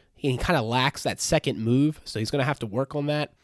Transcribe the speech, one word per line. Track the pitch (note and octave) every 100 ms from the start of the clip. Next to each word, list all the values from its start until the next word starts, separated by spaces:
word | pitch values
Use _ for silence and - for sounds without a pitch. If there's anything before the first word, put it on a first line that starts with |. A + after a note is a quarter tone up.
| _
He | _ C#3+ B2
kinda | - D#3
lacks | A2 B2 C3 -
that | C3 F#2
second | - D#3 C#3+ G#2+
move, | A2 B2+ D3 D3+
so | - G#2+
he's | A2
gonna | C#3+
have | C3+ C#3+
to | A2
work | G#2+ C3+
on | D3+ D3
that, | D3 D3+ _